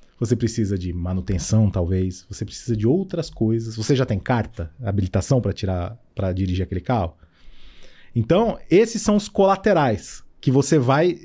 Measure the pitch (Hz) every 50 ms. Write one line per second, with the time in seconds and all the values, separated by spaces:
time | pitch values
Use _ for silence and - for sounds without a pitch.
0 | - _ _ - 120 107 120 110 120 107 - 117 104 95 101 90 90 90 85 87
1 | 87 90 92 92 - - 92 85 - - 107 113 110 98 - 92 87 87 95 92
2 | 95 92 92 - - _ 104 - 107 92 - - - 120 113 110 107 120 135 143
3 | 147 - 170 165 156 - - - 113 110 113 117 113 113 110 110 107 - 143 131
4 | 127 - 107 95 - - 123 113 - - - - 82 78 - - 120 98 98 98
5 | 92 92 - 98 - - 139 123 - 101 92 - 101 95 92 87 87 98 117 -
6 | _ _ _ - 98 92 92 95 95 90 90 95 90 - 90 90 - - 123 107
7 | 87 82 - _ - _ _ _ - - - - - - - - - - - -
8 | - - - 120 110 - 165 202 240 208 - - - - 160 202 233 226 - 214
9 | - 214 208 202 208 - - 196 190 190 190 190 - 214 190 160 143 123 104 90
10 | - - - - - - - - - 143 127 139 135 - 165 147 120 123 131 151
11 | 175 180 - -